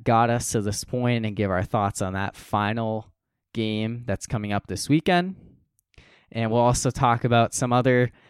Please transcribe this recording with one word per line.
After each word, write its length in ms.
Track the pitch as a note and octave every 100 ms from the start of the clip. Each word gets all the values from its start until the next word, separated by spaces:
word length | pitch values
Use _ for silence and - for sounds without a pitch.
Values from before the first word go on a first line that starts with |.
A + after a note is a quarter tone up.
got 280 | - A#2 A#2
us 240 | A#2+ -
to 80 | A2+
this 240 | G2+ G#2 -
point 400 | B2 B2 A#2 A2
and 100 | G2+
give 160 | G2
our 100 | F2+
thoughts 400 | - A2+ G2+ -
on 120 | F#2+
that 240 | F#2+ G2+ -
final 760 | - G#2 G#2 A#2 A2 A2 - _ _ _ _
game 480 | A2+ A2 G#2+ A2 A#2+ A#2+
that's 200 | G2 -
coming 280 | A2+ G#2
up 120 | G2+ -
this 220 | F#2 -
weekend. 480 | D#3 - F3 F#3 - - _ _ _ _ _ _ _ _
And 180 | A2+ A2+
we'll 120 | A#2
also 280 | A#2+ B2 B2+
talk 360 | - B2+ A#2 B2
about 280 | A#2 A2+
some 200 | - B2
other 400 | A#2+ B2+ B2 B2 -